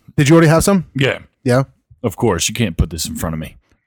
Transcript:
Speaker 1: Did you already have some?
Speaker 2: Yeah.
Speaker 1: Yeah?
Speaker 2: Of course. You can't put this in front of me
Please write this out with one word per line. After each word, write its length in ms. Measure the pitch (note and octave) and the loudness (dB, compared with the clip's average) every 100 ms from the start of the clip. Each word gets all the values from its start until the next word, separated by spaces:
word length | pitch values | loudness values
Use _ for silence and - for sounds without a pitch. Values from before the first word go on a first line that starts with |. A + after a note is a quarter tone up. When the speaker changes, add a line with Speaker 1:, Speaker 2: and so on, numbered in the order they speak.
| _ - | _ -2
Speaker 1:
Did 100 | C#3+ | 4
you 80 | E3 | 4
already 140 | D#3+ | 6
have 140 | D#3+ F3+ | 4 2
some? 220 | G3 - C#3 | 0 -2 -4
Speaker 2:
Yeah. 240 | C3 F2 - _ B2+ | -2 -4 -10 _ -2
Speaker 1:
Yeah? 180 | B2 C3+ _ _ _ | 0 -2 _ _ _
Speaker 2:
Of 140 | A#2+ - | -8 -2
course. 320 | A#2 E2+ - | -2 0 -4
You 40 | G#2+ | -4
can't 220 | A2 E2 | -4 -2
put 120 | E2+ | -4
this 160 | D#2+ - | -4 -10
in 100 | D#2 | -8
front 180 | F2 | -8
of 60 | D#2+ | -8
me 160 | D2+ - _ _ | -12 -16 _ _